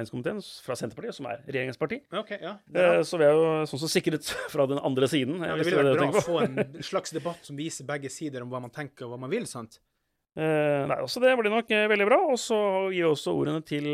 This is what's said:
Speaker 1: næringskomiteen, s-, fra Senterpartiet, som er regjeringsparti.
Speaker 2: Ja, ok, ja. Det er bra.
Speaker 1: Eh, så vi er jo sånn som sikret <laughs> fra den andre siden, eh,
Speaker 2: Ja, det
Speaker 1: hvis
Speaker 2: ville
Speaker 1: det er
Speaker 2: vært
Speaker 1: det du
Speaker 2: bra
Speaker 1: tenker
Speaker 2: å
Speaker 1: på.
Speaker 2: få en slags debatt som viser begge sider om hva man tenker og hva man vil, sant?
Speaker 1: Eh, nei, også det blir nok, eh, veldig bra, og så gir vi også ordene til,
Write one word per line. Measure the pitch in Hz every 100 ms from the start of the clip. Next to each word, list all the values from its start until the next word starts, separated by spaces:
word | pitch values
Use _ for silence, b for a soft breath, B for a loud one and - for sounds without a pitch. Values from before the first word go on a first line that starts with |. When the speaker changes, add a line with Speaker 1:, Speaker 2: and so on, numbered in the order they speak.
Speaker 1:
næringskomiteen, | 113 123 123 214
s-, | - -
fra | -
Senterpartiet, | 123 120 113 220
som | - 131
er | 113 -
regjeringsparti. | 135 131 123 160 247 _
Speaker 2:
Ja, | 175
ok, | 220 202
ja. | 160 202 _
Det | 151
er | 180
bra. | 175
Speaker 1:
Eh, | 156
så | 175
vi |
er | 147
jo | 151 160 156
sånn | 156 131
som | 156
sikret | - 165 151 -
<laughs> | - -
fra | 147 139
den | 139
andre | 156 131 131
siden, | 160 127 175
eh, | 165
Speaker 2:
Ja, |
det | 160
Speaker 1:
hvis | 160
Speaker 2:
ville | 156
Speaker 1:
det | 143
er |
Speaker 2:
vært |
Speaker 1:
det |
du | 131
Speaker 2:
bra | -
Speaker 1:
tenker | 208
Speaker 2:
å | 170
Speaker 1:
på. |
Speaker 2:
få | 170 151 131 -
en | 139
slags | - 190 185
debatt | 160 151 165 -
som | 143
viser | 160 - 139
begge | 147 139
sider | - 156 131
om | 123
hva | 127
man | 123
tenker | 135 143 _ 123
og |
hva | 127
man | 127
vil, | 202 320
sant? | 123 113 - _ _ _ _ _ -
Speaker 1:
Eh, | 156 156 151 143
nei, | 139 143
også | 131 -
det | 254 254
blir | 208
nok, | 220 226
eh, | 214 214
veldig | 214 202
bra, | 277 359
og | 247
så | - 220 208 190 190
gir | 185 170
vi |
også | 147 -
ordene | 160 139 156
til, | 151 147 147